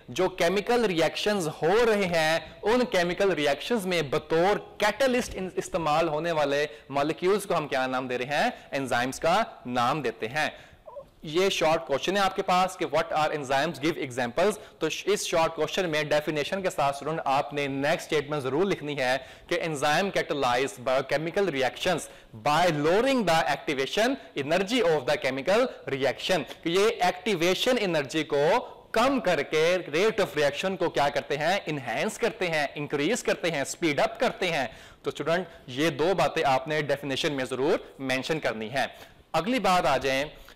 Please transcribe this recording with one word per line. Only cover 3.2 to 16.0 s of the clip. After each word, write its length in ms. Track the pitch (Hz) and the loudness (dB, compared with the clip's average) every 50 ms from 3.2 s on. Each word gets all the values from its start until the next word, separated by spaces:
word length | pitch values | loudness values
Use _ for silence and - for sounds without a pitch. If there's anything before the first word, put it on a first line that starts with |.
| 202 196 | 2 2
रिएक्शंस 520 | 175 151 147 143 139 139 - - 240 226 180 | 2 2 2 2 0 0 0 -2 -2 0 0
में 260 | 185 180 170 156 131 | 0 0 0 0 0
बतौर 640 | 135 151 - - 160 160 175 202 208 185 - - - - | -2 -4 -2 0 2 4 4 4 2 2 -2 -8 -6 -2
कैटलिस्ट 540 | 202 214 208 - 277 262 240 247 208 - - | -2 -2 0 2 2 2 2 0 -2 -2 -6
इन-, 240 | 196 185 185 - 190 | -8 -8 -6 -6 -8
इस्तेमाल 500 | 175 - - 180 160 151 147 160 170 165 | -6 -4 -4 -2 0 2 2 2 2 2
होने 240 | 147 151 160 170 | 0 0 -2 0
वाले 360 | 165 151 147 139 139 143 147 147 - - - - | 0 2 2 2 2 0 0 -2 -4 -10 -14 -6
मॉलिक्यूल्स 560 | 135 139 143 156 151 - 175 180 202 202 - | -2 0 0 0 -2 0 2 2 2 2 0
को 80 | - 180 | 0 -2
हम 120 | 165 151 | -2 0
क्या 200 | 131 139 131 131 | -2 -2 0 0
नाम 220 | 127 127 127 131 123 | 0 0 -2 -2 -2
दे 80 | 123 | -2
रहे 120 | 123 123 139 | -4 -2 -2
हैं, 420 | 147 156 196 247 240 - - - | 0 0 0 0 -2 -6 -10 -8
एंजाइम्स 460 | - 139 135 120 127 120 123 131 127 - | -6 -4 -2 -2 0 0 0 -2 -2 0
का 440 | - 160 175 208 226 - - - - | 2 2 4 2 2 -2 -6 -12 -10
नाम 360 | 127 123 123 120 127 143 156 | -4 0 2 2 2 2 0
देते 240 | 131 117 107 - 123 | -2 -4 -4 -4 -6
हैं। 400 | 113 131 156 151 123 - - - - - - _ - - - - - _ _ - | -4 -2 -2 -2 -2 -4 -10 -16 -20 -20 -20 _ -18 -16 -16 -18 -18 _ _ -12
ये 260 | 160 151 175 190 196 | -2 0 2 2 2
short 320 | 190 - 175 156 160 165 | 2 2 4 4 4 2
question 340 | - - 139 131 - 175 190 | 2 -2 -2 0 0 0 0
है 60 | 202 | 2
आपके 200 | 196 185 190 - | 0 0 0 -2
पास 340 | 185 - 180 180 185 185 185 | 0 2 2 2 2 2 0
कि 80 | - 170 | -4 -4
what 220 | 139 139 156 165 165 | 0 0 0 0 0
are 180 | - 156 151 151 | 0 0 0 0
enzymes, 500 | 143 151 143 123 135 135 147 170 156 131 | 0 -2 -2 -2 0 0 0 -2 -2 -2
give 160 | 135 165 170 - 151 135 | -2 -2 -2 -2 -6 -6
examples। 500 | 120 131 123 120 - - 180 208 208 - - - - - | -4 -4 -4 -2 0 2 2 2 0 -2 -8 -18 -8 -4
तो 60 | 165 | -4
इस 380 | 156 147 - - 185 208 190 - | -4 -4 -2 -2 0 0 0 0
short 280 | - 185 165 160 160 - | 0 2 2 2 2 0
question 320 | - 151 147 - - 185 | -2 -4 -2 -2 -2 -2
में 220 | 170 151 151 | 0 0 -2